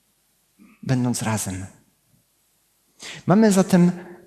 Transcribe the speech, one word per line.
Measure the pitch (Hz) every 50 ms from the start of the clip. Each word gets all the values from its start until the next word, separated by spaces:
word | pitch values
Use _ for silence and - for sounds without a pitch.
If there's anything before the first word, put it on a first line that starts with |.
| _ _ _ _ _ _ _ _ _ _ _ _ _ _ _ _ -
będąc | 131 131 123 123 123 117 -
razem. | 123 113 110 101 - 98 92 95 98 - - _ _ _ _ _ _ _ _ _ _ _ _ _ _ _ _ _ _ _ _ _ _ _ _ _ - - - - -
Mamy | 143 175 220 226 214
zatem, | 185 190 185 - 190 175 175 175 180 - - - - - -